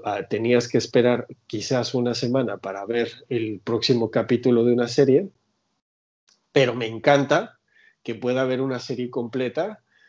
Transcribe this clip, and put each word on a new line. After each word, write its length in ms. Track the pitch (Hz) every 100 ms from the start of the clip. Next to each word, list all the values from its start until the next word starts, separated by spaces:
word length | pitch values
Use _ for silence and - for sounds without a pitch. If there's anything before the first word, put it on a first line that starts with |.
ah, 200 | 107 101 92
tenías 380 | 107 117 123 120
que 120 | 123
esperar 480 | - 127 120 120 120 - -
quizás 480 | 113 - 127 117
una 200 | 131 120
semana 420 | 113 123 131 117 98
para 280 | 98 98
ver 240 | 98 117 117 - -
el 320 | 120 110 101
próximo 480 | - 113 120 123 110
capítulo 540 | 123 113 120 131 120
de 80 | 120
una 160 | 120 117
serie", 400 | 135 135 139 196 - _ _ _ _ _ _ _ _ _ _ _
pero 240 | 147 123
me 120 | 120 113
encanta 720 | 113 143 143 135 151 233 _ _ _ _ _
que 140 | - 113
pueda 280 | 123 127
ver 160 | 131 127
una 200 | 135 123
serie 280 | 120 123 123
completa 760 | 127 120 127 123 135 196 214 _ _